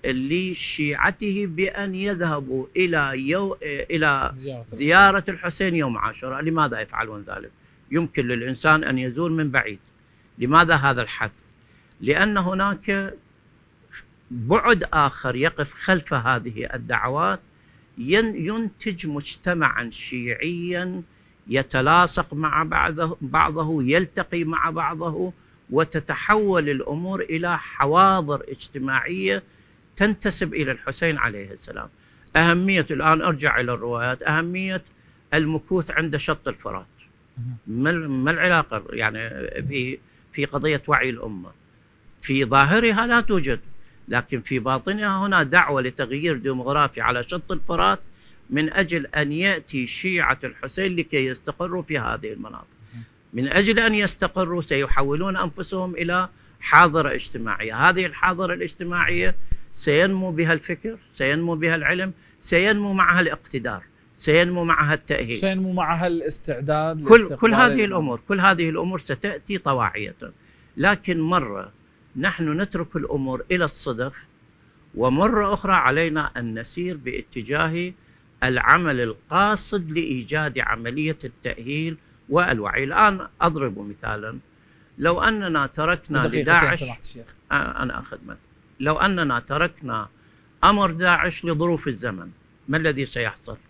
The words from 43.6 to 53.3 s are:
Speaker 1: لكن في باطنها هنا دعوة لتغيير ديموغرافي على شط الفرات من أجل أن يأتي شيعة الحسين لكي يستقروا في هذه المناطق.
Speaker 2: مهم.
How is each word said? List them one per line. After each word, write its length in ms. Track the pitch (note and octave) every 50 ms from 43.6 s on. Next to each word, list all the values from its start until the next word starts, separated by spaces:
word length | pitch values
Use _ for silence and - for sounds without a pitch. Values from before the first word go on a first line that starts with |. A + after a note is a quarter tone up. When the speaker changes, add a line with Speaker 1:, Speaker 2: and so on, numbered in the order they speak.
| - - - - - - - - - -
Speaker 1:
لكن 320 | A2+ B2 A#2+ - C#3 A#2+
في 180 | G#2+ - C3+ B2+
باطنها 680 | G#2+ C3 C3 C3 - F#3+ G3 G#3+ G#3+ G#3 G3 F#3+ G3
هنا 160 | G3+ F#3+ F3
دعوة 400 | D3+ C3 D3+ F3+ D#3+ C3+ C#3+ C3+
لتغيير 540 | B2+ B2+ B2 - C3+ A2+ B2+ D3 D#3 E3+ D3+
ديموغرافي 640 | B2 A2 C3+ C3 B2+ B2 C3 C#3+ D3+ D3 C3 - A#2
على 220 | A2+ A#2 B2 B2
شط 300 | A#2+ - F3+ F3 - -
الفرات 460 | F#3+ - - - F3 E3+ F3+ F#3+ G3 F#3+ - - - _ - - - - - -
من 220 | C3 C#3+ D#3 D#3+
أجل 340 | - F#3+ G3 D#3+ E3+ E3 C3+
أن 260 | - - D3+ D3 C#3+
يأتي 540 | D3 D#3+ F#3 G3 F#3+ D#3+ D3+ - - C3+ B2
شيعة 520 | A2+ - - - F#3 F#3 F3 D3 B2 C3 - -
الحسين 520 | B2 - - - C3+ - - G3 F#3+ F3+
لكي 300 | E3+ D#3+ - - C#3+ C3
يستقروا 560 | C3 B2+ - _ - D3 - F3 F3 F3 F3+
في 160 | D#3 - D#3 C3+
هذه 340 | A2 A#2 A#2 A2+ - A2
المناطق. 340 | A2 - G2+ A2 - - - _ _ _ G#2+ - -
Speaker 2:
مهم. 80 | A#2 A#2 _ _ _ _ _